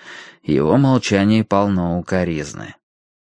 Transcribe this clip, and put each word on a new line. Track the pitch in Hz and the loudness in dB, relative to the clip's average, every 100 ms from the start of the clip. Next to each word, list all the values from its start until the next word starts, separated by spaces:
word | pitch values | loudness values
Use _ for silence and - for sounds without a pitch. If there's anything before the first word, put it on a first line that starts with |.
| - - - - | -20 -20 -20 -12
Его | - 71 76 127 | -2 0 2 4
молчание | 139 127 - 98 101 110 | 4 2 0 0 2 2
полно | 107 101 104 95 85 87 | 2 0 0 0 -2 -4
укоризны. | 85 95 87 80 71 - - - _ _ _ _ | -2 -2 -2 -4 -8 -12 -16 -18 _ _ _ _